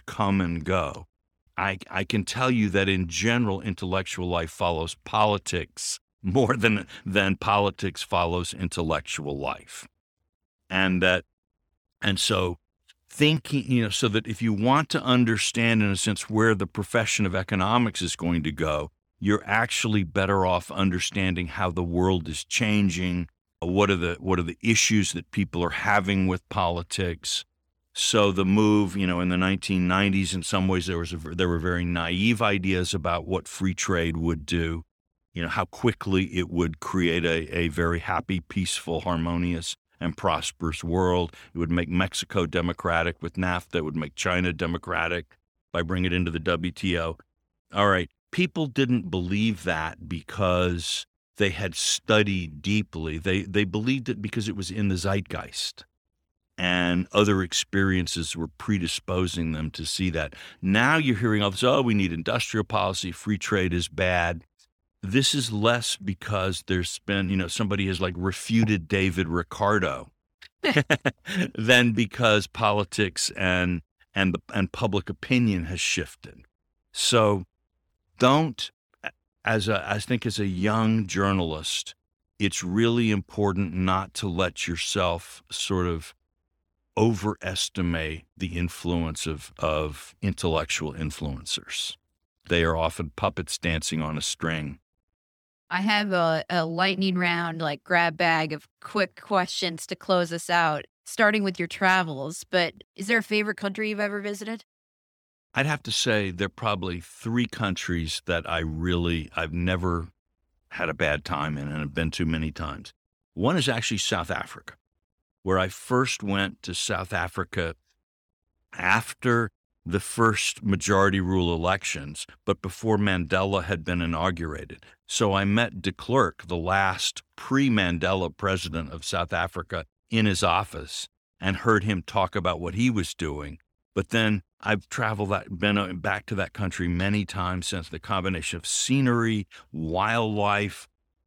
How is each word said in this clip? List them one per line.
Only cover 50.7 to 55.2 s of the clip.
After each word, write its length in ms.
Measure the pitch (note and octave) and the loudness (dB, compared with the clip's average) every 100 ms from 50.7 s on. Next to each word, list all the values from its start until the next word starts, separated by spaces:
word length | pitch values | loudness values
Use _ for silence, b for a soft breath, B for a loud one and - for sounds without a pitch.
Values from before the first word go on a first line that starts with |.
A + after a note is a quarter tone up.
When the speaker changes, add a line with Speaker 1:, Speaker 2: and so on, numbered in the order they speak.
| F2 - - - _ _ - | 0 -4 -6 -8 _ _ 0
Speaker 1:
they 140 | G2+ | 0
had 220 | D#2+ F#2+ | 0 -6
studied 880 | - - - - G#2+ G#2 F#2+ E2 D2 | -2 -2 -2 2 4 4 0 -4 -6
deeply. 560 | G2 G#2+ G2 D#2+ D#2+ D#2+ | 0 0 0 -6 -6 -4
They, 260 | F#2 F#2+ | 0 -2
they 200 | F#2 G2+ | 0 0
believed 460 | G2 G#2+ A#2 C3+ A#2 | 0 0 0 -2 -2
it 120 | G#2 | -6
because 280 | G#2 A#2+ G#2 | -4 -4 -4
it 60 | G2 | -4
was 120 | F2+ | -6
in 200 | G#2 G2+ | -2 0
the 60 | F#2 | 0
zeitgeist, 920 | F#2+ G2+ | 0 -2